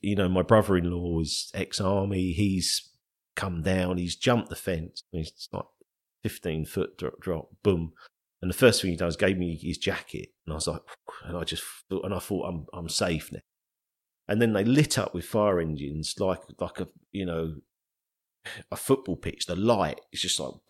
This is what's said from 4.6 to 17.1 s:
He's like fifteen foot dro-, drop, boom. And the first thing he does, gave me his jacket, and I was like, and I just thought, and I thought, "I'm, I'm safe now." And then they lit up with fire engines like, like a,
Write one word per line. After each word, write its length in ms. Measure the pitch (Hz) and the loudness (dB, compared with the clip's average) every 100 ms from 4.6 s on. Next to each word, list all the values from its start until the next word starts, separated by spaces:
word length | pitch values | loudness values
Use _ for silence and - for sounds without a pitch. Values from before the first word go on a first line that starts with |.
| - 85 82 - - | -4 -4 -6 -12 -8
He's 360 | 87 76 - - | -6 -6 -10 -10
like 120 | - - _ _ _ _ _ | -10 -10 _ _ _ _ _
fifteen 400 | 107 - 90 78 76 | -8 -6 -4 -4 -4
foot 320 | - - - | -4 -4 -4
dro-, 180 | - - | -8 -6
drop, 280 | 95 82 - - | -6 -6 -8 -2
boom. 300 | 104 90 82 - - _ _ _ | 2 2 -2 -10 -20 _ _ _
And 80 | 92 | -6
the 60 | - | 6
first 260 | 127 104 | 6 6
thing 80 | 92 | 2
he 40 | 85 | 0
does, 200 | 87 76 | -2 2
gave 220 | 98 92 | 2 2
me 180 | 87 80 | -2 -2
his 160 | 87 87 | -6 -4
jacket, 520 | - 92 - - - _ - | -2 -4 -6 -12 -12 _ -10
and 80 | |
I 20 | 78 | -6
was 100 | 85 | -4
like, 140 | 78 - - - - | -6 -10 -18 -18 -16
and 120 | - 87 | -10 -6
I 80 | |
just 180 | 82 82 - - - | -6 -6 -10 -16 -6
thought, 140 | 95 - | -4 -2
and 80 | |
I 40 | 95 | -4
thought, 280 | - 98 - | -2 -4 -2
"I'm, 180 | 87 - | -6 -8
I'm 140 | 87 82 | -10 -6
safe 420 | - 95 78 - | -2 0 0 -4
now." 80 | - - _ _ _ _ _ _ _ - | -14 -16 _ _ _ _ _ _ _ -2
And 140 | 104 | 2
then 120 | 117 | 4
they 100 | 101 | 4
lit 340 | 113 139 147 - | 4 4 4 2
up 160 | 98 | -2
with 100 | 87 - | -4 -2
fire 340 | 107 104 90 | 2 4 4
engines 540 | 80 76 69 78 78 - | 0 -4 -6 -6 -6 -2
like, 220 | 95 90 - - | 0 -2 -6 -8
like 200 | 87 - | -8 -6
a, 80 | 90 _ _ | -10 _ _